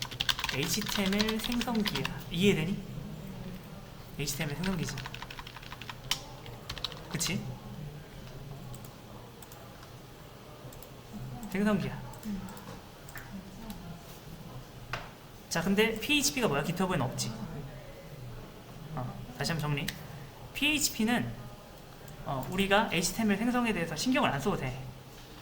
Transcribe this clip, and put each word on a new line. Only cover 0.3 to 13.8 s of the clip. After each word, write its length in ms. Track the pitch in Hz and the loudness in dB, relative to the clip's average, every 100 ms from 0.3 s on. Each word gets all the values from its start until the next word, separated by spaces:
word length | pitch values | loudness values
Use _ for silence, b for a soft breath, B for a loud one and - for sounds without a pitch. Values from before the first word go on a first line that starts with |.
| - - | 0 0
에이치티엠엘 840 | 127 147 - 208 - 190 208 220 220 | 2 2 2 2 2 4 6 4 4
생성기야. 640 | 226 240 240 220 208 - - - - | 2 2 2 2 2 2 0 -2 -2
이해되니? 520 | 165 202 160 160 196 - - - - - - - - - - - - - - | 6 8 8 4 0 -4 -6 -8 -8 -8 -8 -6 -8 -10 -12 -12 -12 -10 -4
에이치티엠엘 380 | 143 - 156 151 | -2 0 0 0
생성기지. 400 | 185 180 131 131 - - - - - - - - - - - - - - - - - - - - - | 0 2 0 -2 -4 -6 -8 -10 -10 -10 -10 -10 -10 -6 -2 -4 -4 -12 -10 -10 -8 -6 -6 -8 -4
그치? 300 | 156 - - - - - - - - - - - - - - - - - - - - - - - - - - - - - - - - - - 131 - - - - - - 247 220 | 0 2 0 -2 -6 -8 -8 -8 -10 -12 -12 -10 -10 -10 -10 -10 -10 -12 -14 -14 -14 -14 -14 -14 -14 -14 -14 -14 -14 -14 -14 -14 -14 -14 -14 -12 -12 -14 -14 -12 -10 -8 -8 -4
생성기야. 480 | 190 214 196 131 - - - 214 196 - - - - - - - - - 196 185 - 214 - | 2 6 6 2 -2 -8 -8 -4 -4 -4 -8 -10 -12 -12 -16 -12 -10 -10 -10 -10 -10 -10 -8